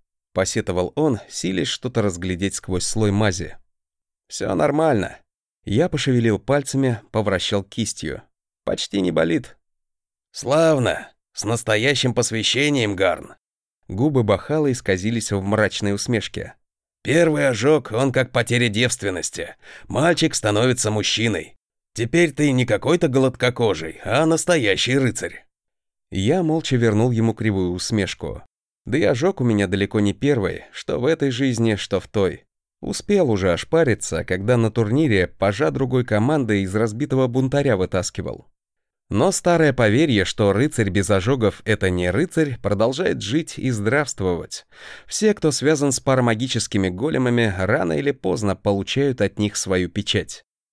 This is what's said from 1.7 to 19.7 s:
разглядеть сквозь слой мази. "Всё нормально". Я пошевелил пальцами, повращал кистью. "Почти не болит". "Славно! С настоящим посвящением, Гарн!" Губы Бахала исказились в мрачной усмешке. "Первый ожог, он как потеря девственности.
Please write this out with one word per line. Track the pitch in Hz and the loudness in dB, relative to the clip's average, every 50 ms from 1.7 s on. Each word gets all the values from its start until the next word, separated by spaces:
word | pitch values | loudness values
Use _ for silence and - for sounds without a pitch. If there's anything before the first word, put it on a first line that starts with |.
| - - - 120 - 117 | -4 -6 -8 -4 -2 -2
разглядеть | 104 101 85 87 90 92 90 85 98 95 - | 0 0 -2 -4 -4 -4 -4 -2 -2 -4 -4
сквозь | - - - 92 87 - | -6 -6 -6 -4 -4 -2
слой | - - 110 110 104 | -2 0 0 2 2
мази. | 98 104 110 104 87 95 85 - - - - _ _ _ _ _ _ _ _ _ _ _ _ _ | 2 2 2 0 0 -2 -6 -10 -12 -16 -20 _ _ _ _ _ _ _ _ _ _ _ _ _
"Всё | - - - - 98 | -10 -6 -4 -2 0
нормально". | 160 151 147 143 151 160 160 127 104 87 - - - _ _ _ _ _ _ _ _ _ | 0 0 2 2 2 2 2 2 2 0 -4 -8 -14 _ _ _ _ _ _ _ _ _
Я | - 98 123 170 180 | -2 0 0 2 0
пошевелил | - 139 - 135 127 120 113 113 104 95 | 0 -2 0 2 2 4 4 2 2 0
пальцами, | - - 139 143 139 - - 135 135 127 117 - - _ | 0 0 0 0 -2 -2 -2 0 0 0 0 -2 -6 _
повращал | - 113 104 101 95 87 - - 104 101 | -4 -2 0 0 0 0 0 -2 -2 -4
кистью. | 95 - - 120 110 - - - - 76 67 - - _ _ _ _ _ _ _ _ | -4 -4 -6 -6 -4 -4 -6 -8 -8 -8 -8 -10 -12 _ _ _ _ _ _ _ _
"Почти | - - - - - - 196 | -4 -4 -4 -4 -4 -2 -2
не | 185 180 | 0 0
болит". | 156 160 165 165 165 143 131 - - _ _ _ _ _ _ _ _ _ _ _ _ _ _ _ | 0 0 0 2 0 -2 -4 -6 -14 _ _ _ _ _ _ _ _ _ _ _ _ _ _ _
"Славно! | - - - 120 143 160 165 160 156 135 117 92 73 - - - _ _ _ _ | -16 -10 -4 0 2 4 4 4 4 4 2 0 0 -2 -6 -14 _ _ _ _
С | _ - - | _ -8 -4
настоящим | 104 117 113 - 110 107 107 117 139 143 - - 123 107 | -2 -2 -2 0 0 0 2 2 2 2 2 0 0 0
посвящением, | 123 113 - 113 113 101 - - 127 143 147 147 131 113 104 98 | 0 0 0 -2 -2 -2 0 0 2 2 2 2 2 0 0 0
Гарн!" | 90 95 90 80 - - - - - _ _ _ _ _ _ _ _ _ - | 2 2 2 0 0 -6 -14 -20 -20 _ _ _ _ _ _ _ _ _ -8
Губы | 90 98 131 156 139 127 | -2 0 0 2 2 2
Бахала | 110 101 101 90 - - 147 156 151 139 | 4 4 2 0 0 -2 -2 0 0 0
исказились | 123 - - - 95 90 95 110 117 113 - - | 0 -2 -2 -2 -2 0 0 -2 -2 -4 -4 -2
в | 104 98 | -4 -2
мрачной | 95 101 104 107 107 95 - - 107 101 101 | -2 0 0 2 2 0 0 -2 -2 -2 -2
усмешке. | 101 - - 98 85 - - - - - - - _ _ _ _ _ _ _ _ _ | -2 -2 -2 -2 -2 -4 -6 -8 -10 -12 -12 -14 _ _ _ _ _ _ _ _ _
"Первый | - 113 143 165 170 160 151 147 143 135 | -4 0 2 4 4 4 2 2 0 0
ожог, | 120 98 117 143 156 143 - - | 0 2 2 4 4 2 2 -2
он | 107 117 139 139 | -2 0 0 0
как | 131 139 127 - | 0 0 -2 0
потеря | - 123 117 - 120 120 120 117 | 0 -2 0 2 2 2 2 2
девственности. | 98 107 123 127 - - 98 101 92 85 76 - - 87 80 - - - - - | 2 0 0 0 0 -2 -4 -4 -4 -4 -6 -8 -8 -8 -10 -10 -12 -16 -20 -20